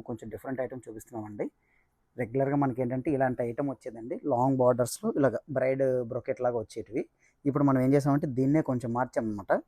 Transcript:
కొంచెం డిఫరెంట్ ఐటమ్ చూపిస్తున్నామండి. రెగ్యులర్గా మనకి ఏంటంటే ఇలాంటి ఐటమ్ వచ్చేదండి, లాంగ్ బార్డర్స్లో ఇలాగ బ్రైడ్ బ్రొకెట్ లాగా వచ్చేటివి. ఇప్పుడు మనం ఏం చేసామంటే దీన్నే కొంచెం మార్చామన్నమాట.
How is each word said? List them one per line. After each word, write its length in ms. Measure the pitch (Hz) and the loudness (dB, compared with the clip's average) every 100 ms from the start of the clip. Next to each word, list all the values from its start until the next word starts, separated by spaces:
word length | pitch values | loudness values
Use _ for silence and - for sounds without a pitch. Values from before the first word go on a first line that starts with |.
| 110 | -6
కొంచెం 180 | 117 113 | -10 -10
డిఫరెంట్ 260 | 95 135 131 | -10 -8 -6
ఐటమ్ 180 | 123 127 | -6 -8
చూపిస్తున్నామండి. 640 | 117 107 - 113 107 104 294 _ _ _ _ _ _ - | -14 -16 -12 -12 -10 -8 -10 _ _ _ _ _ _ -8
రెగ్యులర్గా 420 | 113 131 135 143 | -4 -2 0 2
మనకి 200 | 135 120 | 0 0
ఏంటంటే 260 | 123 131 160 135 | -2 -2 -2 0
ఇలాంటి 260 | 131 123 120 | 0 0 -4
ఐటమ్ 200 | 120 143 | -2 -4
వచ్చేదండి, 460 | 123 127 113 117 - 147 | -6 -12 -12 -10 -6 0
లాంగ్ 240 | 120 131 131 | 2 4 4
బార్డర్స్లో 480 | 123 123 120 - 220 196 | 4 4 0 -2 -4 2
ఇలాగ 180 | 139 110 - 131 | 2 0 -4 -2
బ్రైడ్ 280 | 131 135 135 127 117 | 0 2 2 0 -2
బ్రొకెట్ 300 | 117 - 127 123 | -6 -6 -2 0
లాగా 120 | 120 | -2
వచ్చేటివి. 400 | 110 117 98 123 - _ _ _ | -6 -10 -6 -6 -6 _ _ _
ఇప్పుడు 220 | 143 139 143 | -2 4 4
మనం 120 | 131 | 6
ఏం 80 | 131 143 | 6 4
చేసామంటే 320 | 139 139 156 123 | 4 2 0 0
దీన్నే 260 | 135 156 147 | 4 4 2
కొంచెం 220 | 123 120 120 | -2 -2 -2
మార్చామన్నమాట. 540 | 127 147 113 104 98 190 | -2 -2 -2 -4 0 -2